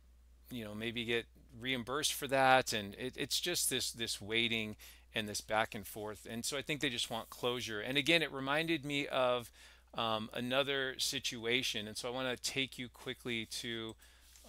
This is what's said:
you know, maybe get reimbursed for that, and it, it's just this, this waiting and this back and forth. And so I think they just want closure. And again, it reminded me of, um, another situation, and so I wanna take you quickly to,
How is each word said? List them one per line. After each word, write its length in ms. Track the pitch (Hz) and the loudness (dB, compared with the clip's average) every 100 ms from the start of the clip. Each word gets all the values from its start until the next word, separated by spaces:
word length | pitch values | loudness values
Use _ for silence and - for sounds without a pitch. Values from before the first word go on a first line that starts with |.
| - - - - - | -20 -20 -20 -20 -12
you 120 | 123 | -8
know, 120 | 107 107 | -6 -4
maybe 300 | 117 117 113 | -4 -2 0
get 200 | 117 - - - 117 | 0 -2 -12 -20 -8
reimbursed 540 | 127 131 117 143 151 | -2 -2 -2 0 0
for 140 | - 139 | 0 2
that, 460 | 135 131 131 - | 6 8 8 6
and 220 | 110 98 101 | -2 -4 -6
it, 200 | 127 - | -6 -4
it's 220 | 139 - | -2 0
just 300 | 180 170 - | 0 0 2
this, 220 | 131 - | 0 -2
this 300 | 120 113 - | -2 -4 -4
waiting 540 | 101 113 117 113 107 107 - - - | 0 2 4 2 -2 -6 -16 -20 -6
and 140 | 117 104 | -4 -2
this 140 | 98 | -4
back 340 | - 107 113 110 | 2 2 2 -2
and 100 | 92 | -8
forth. 400 | 110 107 101 - | -8 -8 -8 -8
And 160 | 113 - | -4 -2
so 120 | 139 | -4
I 40 | |
think 180 | 143 147 | -2 0
they 100 | 143 | 0
just 200 | 117 - | 0 -2
want 200 | 113 - | -4 -6
closure. 520 | - 123 123 107 107 | -2 0 0 -2 -4
And 160 | 110 143 | 0 2
again, 240 | 135 165 | 4 4
it 100 | 143 | 4
reminded 540 | 135 135 151 165 160 143 | -2 0 0 2 0 0
me 220 | 143 147 | -2 0
of, 440 | 131 127 123 117 - - - - | 2 4 2 -2 -16 -20 -20 -10
um, 360 | - 113 110 110 | -2 0 0 -2
another 600 | - 123 131 139 139 131 - | -4 0 2 2 0 -2 -2
situation, 880 | - 135 - 120 113 123 123 113 107 | -2 -2 -4 -2 2 2 2 -2 -4
and 100 | 104 | -6
so 100 | 123 | -4
I 40 | |
wanna 260 | 127 127 120 | -2 -2 -2
take 400 | - 135 131 - | -2 0 -2 -4
you 100 | 123 | -12
quickly 580 | - 131 123 123 113 110 | -10 -10 -6 -2 -2 -2
to, 480 | - 123 117 113 107 - - - - | -6 -6 -6 -6 -10 -18 -20 -20 -16